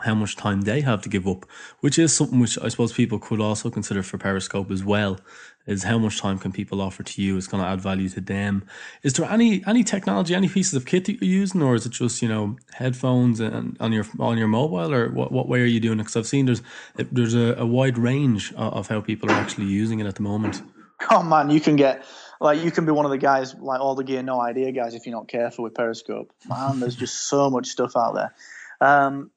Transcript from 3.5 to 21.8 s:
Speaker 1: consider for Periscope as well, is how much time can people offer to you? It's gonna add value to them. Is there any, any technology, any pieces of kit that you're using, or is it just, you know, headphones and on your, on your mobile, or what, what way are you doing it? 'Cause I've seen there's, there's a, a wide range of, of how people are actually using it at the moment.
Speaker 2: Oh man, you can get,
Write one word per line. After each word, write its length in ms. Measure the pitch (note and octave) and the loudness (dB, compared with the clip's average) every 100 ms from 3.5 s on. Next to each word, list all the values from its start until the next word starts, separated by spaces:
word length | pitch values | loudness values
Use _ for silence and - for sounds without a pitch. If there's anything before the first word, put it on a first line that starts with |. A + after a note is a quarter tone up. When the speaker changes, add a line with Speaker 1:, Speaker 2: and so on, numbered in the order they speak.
| G#2+ A#2 | 0 -4
Speaker 1:
consider 340 | A2 G#2 G2 | -6 -4 -4
for 140 | F#2 F#2+ | -4 -4
Periscope 520 | G2 F#2+ - G2+ F#2+ | -2 -2 -4 -6 -4
as 140 | F#2+ | -2
well, 340 | G2 G#2 G#2 F#2 - - - _ | 0 0 0 -4 -10 -20 -20 _
is 200 | - G2+ | -6 -4
how 120 | F#2 A2+ | 0 2
much 220 | A2 G#2+ | 0 0
time 180 | G2+ F#2+ | -2 -2
can 140 | F#2+ | -4
people 280 | F#2+ G2 G2 | -6 -6 -4
offer 200 | G2 - | -4 -6
to 180 | - - | -10 -4
you? 160 | G2 F#2+ | -2 -2
It's 80 | F#2 | -2
gonna 180 | G2+ | -2
add 160 | F#2+ F#2+ | -2 -2
value 280 | F#2+ F#2+ F#2+ | -2 -2 -2
to 100 | F#2+ | -4
them. 460 | F#2 G2 G2+ G2 - - - - | -4 -2 -2 -2 -4 -14 -20 -6
Is 120 | C#3+ | -2
there 100 | C3 E3 | -2 0
any, 320 | G#3+ A#3 F#3 G3 | 2 4 2 2
any 160 | A#3 | 2
technology, 520 | G#3 G3 F#3+ G3 E3+ | 2 0 0 0 0
any 140 | F3+ F#3+ | 0 2
pieces 260 | G3 F#3 | 0 0
of 100 | C3+ | -2
kit 220 | B2+ F3+ F#3 | 0 0 0
that 160 | G3+ | -2
you're 180 | F#3+ F#3+ | 0 2
using, 220 | G3 F#3 | 0 2
or 120 | C#3 | 2
is 120 | A#2 A#2 | 2 0
it 60 | |
just, 280 | - B2 - | -4 -4 -2
you 80 | A#2 | -2
know, 280 | A2 G#2 A2+ - | 0 -2 -6 -12
headphones 680 | - B2+ B2+ C3 B2+ B2 A2+ | -6 -4 0 2 4 4 2
and 360 | A2 A2+ A#2+ - | 0 -4 -6 -4
on 120 | A2+ | -2
your, 120 | A2 G#2 B2+ | 0 -2 -2
on 160 | A#2+ A#2 | -2 2
your 120 | A2 | 2
mobile, 440 | A2 D#3 F3 E3 | 2 2 0 0
or 160 | C3+ A#2+ | 0 0
what, 220 | C3 C3 | -2 -2
what 160 | B2+ B2+ | -2 0
way 140 | B2+ | 2
are 40 | A#2+ | 4
you 140 | A#2 | 4
doing 180 | A2+ A2 | 2 0
it? 40 | |
'Cause 120 | G#2+ A#2 | -2 -4
I've 100 | A2 | 0
seen 180 | C#3 C3 | 2 2
there's, 140 | A#2 - - - - B2+ | 2 -2 -18 -14 -8 -2
there's 220 | B2+ A#2 | 0 2
a, 200 | A#2 A#2 B2 | 4 2 2
a 80 | |
wide 320 | A#2 B2 C3+ A#2+ | 0 2 2 2
range 560 | A#2+ C3+ C#3+ G#2 - | 2 2 2 0 -2
of, 200 | - A2 | -6 -6
of 140 | A2 G2 | -4 -4
how 120 | G#2+ | -4
people 300 | G2+ G#2+ A2 | -2 -2 0
are 40 | |
actually 340 | G#2+ G#2 - G2+ | 0 0 -4 -2
using 320 | G2 A2 A2 | 0 0 -2
it 60 | G#2 | -4
at 100 | G2 | -4
the 60 | |
moment. 380 | G2+ G#2 G#2 F#2+ - - - - - | -4 -2 -4 -6 -12 -20 -20 -8 2
Speaker 2:
Oh 120 | G#3+ | 4
man, 260 | E3+ D#3 C#3+ | 6 4 6
you 100 | D3+ | 4
can 160 | D#3 | 6
get, 280 | D3 | 6